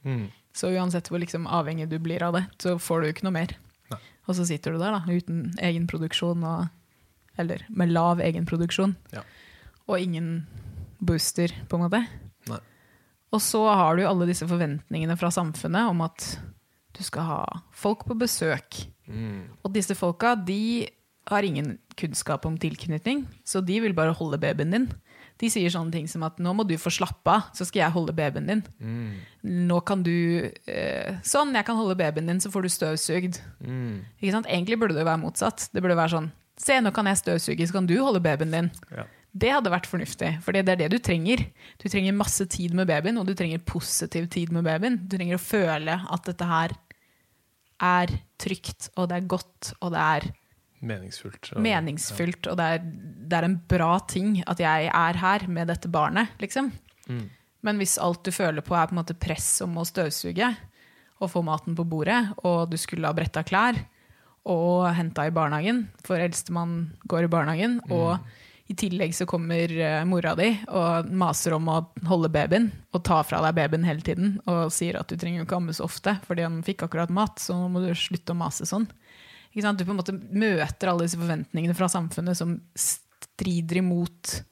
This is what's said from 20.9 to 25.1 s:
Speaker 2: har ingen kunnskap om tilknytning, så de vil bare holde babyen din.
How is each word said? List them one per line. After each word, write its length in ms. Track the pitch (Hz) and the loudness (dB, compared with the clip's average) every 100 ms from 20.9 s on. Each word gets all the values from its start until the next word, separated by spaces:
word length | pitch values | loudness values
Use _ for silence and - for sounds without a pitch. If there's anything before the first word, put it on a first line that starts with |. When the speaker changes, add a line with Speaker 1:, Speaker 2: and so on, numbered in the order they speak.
| _ _ _ - | _ _ _ -2
Speaker 2:
har 160 | 208 | 0
ingen 360 | 202 143 147 107 _ - | 2 0 -4 -6 _ -8
kunnskap 500 | 165 139 - 147 160 | -6 -4 -4 -2 -2
om 100 | 160 | -2
tilknytning, 680 | 160 151 - 156 220 277 262 - | -4 -4 -6 -4 -2 -2 -4 -12
så 160 | - 196 | -6 -2
de 180 | 185 202 | 0 0
vil 120 | 226 | 0
bare 220 | 175 160 | 2 2
holde 240 | 165 160 143 | 2 -2 -2
babyen 320 | 151 143 147 | -2 0 0
din. 180 | 202 254 - _ | 0 0 -4 _